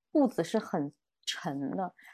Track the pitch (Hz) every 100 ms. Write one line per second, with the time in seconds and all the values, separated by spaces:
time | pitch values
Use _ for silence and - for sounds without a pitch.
0 | _ 320 269 - - 220 - 180 143 -
1 | _ _ - - 180 139 135 180 180 -
2 | -